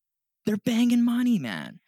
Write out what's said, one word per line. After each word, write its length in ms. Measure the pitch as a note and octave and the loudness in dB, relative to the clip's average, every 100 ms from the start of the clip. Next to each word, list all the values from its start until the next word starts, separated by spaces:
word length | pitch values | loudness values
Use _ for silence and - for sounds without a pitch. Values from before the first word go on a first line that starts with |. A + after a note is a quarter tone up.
| _ _ _ _ - | _ _ _ _ -6
they're 100 | G#3 | -4
banging 480 | - A#3 A#3+ A#3+ | -2 0 2 2
money, 340 | A#3+ A#3+ B3 A3+ | 2 0 0 0
man. 420 | B2 E2+ C2 - | -2 -8 -10 -14